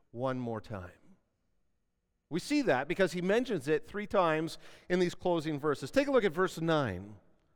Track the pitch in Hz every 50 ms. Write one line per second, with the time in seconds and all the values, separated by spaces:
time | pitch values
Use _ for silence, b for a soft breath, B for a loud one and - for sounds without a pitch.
0 | b _ - 117 131 131 127 127 123 117 113 104 - - 107 92 87 - - _
1 | _ - - _ _ _ _ _ _ _ _ _ _ _ _ _ _ _ _ _
2 | _ _ _ _ _ - 143 180 - - 294 294 254 180 135 123 147 175 175 190
3 | 190 170 175 180 175 190 208 240 254 269 208 147 117 147 156 147 - - - 208
4 | 208 - - 196 175 160 156 156 165 151 - B B B B B B - 180 185
5 | 180 170 - - - 185 170 165 143 160 151 135 147 151 135 - 143 - - 269
6 | 285 285 269 233 196 180 143 180 190 175 - 170 165 165 160 151 135 104 90 90
7 | 98 104 107 - - _ _ _ _ _ _